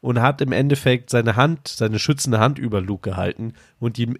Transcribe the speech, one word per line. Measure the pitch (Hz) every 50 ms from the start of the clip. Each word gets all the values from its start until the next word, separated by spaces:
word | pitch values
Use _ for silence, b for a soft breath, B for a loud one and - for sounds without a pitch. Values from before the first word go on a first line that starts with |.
und | - 127 120 120
hat | 117 131 143 143
im | 131 131 -
Endeffekt | - 139 143 143 139 - 131 127 123 120 -
seine | - 120 113 117 110
Hand, | 117 131 151 165 156 _
seine | - - - 117 110 110 110
schützende | - - 147 139 - 135 117 107
Hand | 110 131 143
über | 139 - 120 104 101
Luke | 92 95 101 95 - 107
gehalten | 95 95 92 95 - - 113 113 b b b b b b
und | 120 120 110 -
ihn | 117 117 120